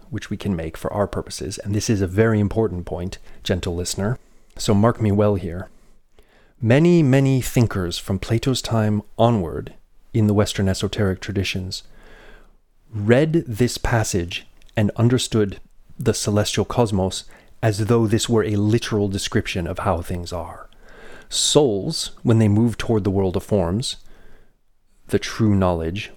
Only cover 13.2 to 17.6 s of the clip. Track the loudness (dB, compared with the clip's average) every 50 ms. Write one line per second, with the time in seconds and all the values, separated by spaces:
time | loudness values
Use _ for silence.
13.2 | 4 4 2 0 0 -2 -2 0 0 0 -2 -2 -2 0 0 0 0 0 -2 -4
14.2 | -4 -4 -8 -12 -14 -16 -20 -20 -20 -6 -2 0 0 0 2 2 2 4 4 2
15.2 | 0 0 0 0 0 0 -2 -8 -16 -20 _ -20 -20 -16 -10 -4 -2 -2 -2 0
16.2 | -2 0 0 0 0 0 0 -2 -2 -2 0 0 0 2 2 0 0 -2 -4 -6
17.2 | -12 -14 -18 -20 -20 -20 -8 -2